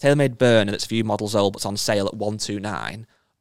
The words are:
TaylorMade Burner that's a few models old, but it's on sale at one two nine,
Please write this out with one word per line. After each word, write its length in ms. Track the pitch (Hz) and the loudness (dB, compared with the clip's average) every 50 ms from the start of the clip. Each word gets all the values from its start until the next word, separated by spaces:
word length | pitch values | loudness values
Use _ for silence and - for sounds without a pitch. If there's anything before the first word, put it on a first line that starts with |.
TaylorMade 360 | - 139 143 147 139 131 120 | 2 4 4 4 2 0 2
Burner 340 | - 127 120 117 110 101 101 | 2 4 6 6 6 4 2
that's 140 | 104 - - | -2 -4 -4
a 20 | - | -2
few 140 | 110 113 110 | -2 -2 0
models 320 | 110 104 104 107 104 110 | 0 -2 -2 -2 0 2
old, 180 | 104 101 98 98 | 2 2 2 0
but 40 | - | -2
it's 60 | - | -6
on 120 | 101 101 | -6 -6
sale 300 | 104 - - 110 101 98 | -4 -2 0 0 0 0
at 80 | 98 - | -2 -4
one 220 | 107 101 107 107 | -4 -6 -6 -4
two 220 | 104 - - 101 101 | -6 -6 -8 -8 -8
nine, 480 | 98 107 95 58 55 53 90 110 113 - _ _ _ _ _ _ | -6 -8 -8 -8 -8 -10 -10 -12 -16 -20 _ _ _ _ _ _